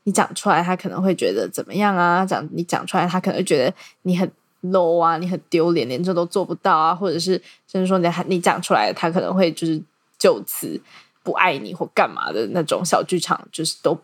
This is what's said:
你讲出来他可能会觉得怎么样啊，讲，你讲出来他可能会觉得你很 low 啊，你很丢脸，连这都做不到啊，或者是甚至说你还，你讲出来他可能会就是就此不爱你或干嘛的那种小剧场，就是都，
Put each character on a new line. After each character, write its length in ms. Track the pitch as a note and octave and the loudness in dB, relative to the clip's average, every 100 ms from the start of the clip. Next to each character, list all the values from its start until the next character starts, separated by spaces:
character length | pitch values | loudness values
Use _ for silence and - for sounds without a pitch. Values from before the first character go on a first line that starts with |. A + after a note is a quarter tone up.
你 100 | - | -2
讲 220 | G3 - | 0 0
出 160 | F#3 G#3 | -2 0
来 120 | E3 | 2
他 140 | F3 F#3 | 2 -2
可 140 | - | -4
能 120 | F#2+ | -2
会 120 | F#3+ | 0
觉 180 | F3+ F#2 | 0 0
得 160 | G2 F#2 | 0 -2
怎 160 | - | -6
么 80 | - | -6
样 240 | F#3+ G#3 F#3 | 0 0 2
啊， 300 | F3 F3 F#3+ | 2 2 2
讲， 200 | B2 D3+ | -2 -4
你 100 | E3 | -6
讲 240 | F3 - F3+ | -4 -4 -2
出 120 | F#3 | -2
来 80 | F3 | 0
他 120 | F#3 | 0
可 120 | F#3 | 0
能 80 | - | -2
会 60 | |
觉 200 | F#3 D3 | 2 2
得 80 | B2+ - - _ | 2 -2 -12 _
你 160 | F#3 F3+ | -2 0
很 120 | F3+ - _ _ | 0 -4 _ _
low 360 | F3+ F#3+ E3+ E3+ | 0 2 4 4
啊， 160 | E3 D#3+ | 2 2
你 100 | F3+ | -4
很 140 | F3 - | -6 0
丢 240 | E3 E3+ | 2 2
脸， 160 | E3+ B2 | 2 0
连 160 | B2+ | -2
这 80 | F3+ | -2
都 140 | F3 E3+ | -2 0
做 180 | G3+ | -2
不 100 | F3 E3+ | -2 -2
到 200 | F#3+ D#3+ | 0 2
啊， 180 | D#3+ | 2
或 160 | E3+ G3 | 0 -2
者 80 | D#3+ | -2
是 240 | F3+ F3 - - _ | 0 -2 -4 -20 _
甚 140 | F#3+ | -2
至 60 | F#3 | 2
说 100 | F#3+ | 2
你 80 | E3+ | 2
还， 160 | E3 | 0
你 140 | E3+ F3+ | -2 0
讲 220 | F3+ F3 | 2 0
出 140 | - | 2
来 180 | D#3 G#2 | 2 2
他 180 | - E3+ | 0 -2
可 120 | E3+ | 0
能 120 | F2 | 0
会 160 | F#3+ F3 | 2 2
就 140 | D#3+ E3 | 0 -2
是 160 | D#3 - _ _ - | -4 -6 _ _ 2
就 240 | G3 A#2 | 2 2
此 360 | - - A2+ D#2 - - _ _ | -2 -10 -8 -10 -12 -20 _ _
不 100 | - | -4
爱 240 | - F3+ C#3 | 2 2 0
你 160 | G#2 | -6
或 140 | E3+ D#3+ | -8 -4
干 120 | - D3 | 0 -2
嘛 200 | E2 C2+ | -2 -6
的 160 | F#2 A2 | -4 -2
那 140 | F3+ | -2
种 200 | D3+ E3+ | -2 -2
小 180 | F3 - | 0 0
剧 160 | - F3+ | 0 -2
场， 300 | - - - | -2 -4 -6
就 140 | - | -8
是 120 | D#3+ - | -6 -2
都， 160 | D3+ C3+ | -2 -2